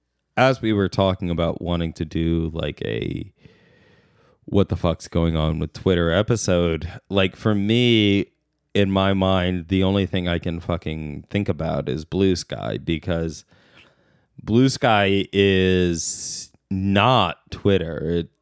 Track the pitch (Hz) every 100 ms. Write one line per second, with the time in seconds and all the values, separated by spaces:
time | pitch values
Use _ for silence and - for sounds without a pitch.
0 | _ _ _ - 131 127 110 104 95 -
1 | 98 95 87 85 82 - 85 85 85 -
2 | 80 82 82 82 80 82 76 - - 57
3 | - - - _ - _ _ _ _ _
4 | _ _ _ _ - 98 92 87 87 82
5 | - 87 82 80 78 78 78 - 95 87
6 | 85 87 107 113 - 87 85 80 87 110
7 | - 98 95 - 110 104 101 120 120 113
8 | 104 98 - _ _ _ _ 101 98 98
9 | 98 98 95 92 90 90 82 95 95 98
10 | 95 95 87 85 90 85 - 82 80 78
11 | 76 73 - 101 98 78 80 73 71 76
12 | 78 92 98 87 - 55 53 53 - 80
13 | - 82 82 73 _ _ _ - - _
14 | _ _ _ - - 117 135 - 127 104
15 | 98 98 - 98 98 95 92 92 87 82
16 | - - - - - _ - 95 98 98
17 | 117 123 90 - - - 101 95 82 78
18 | 80 85 82 _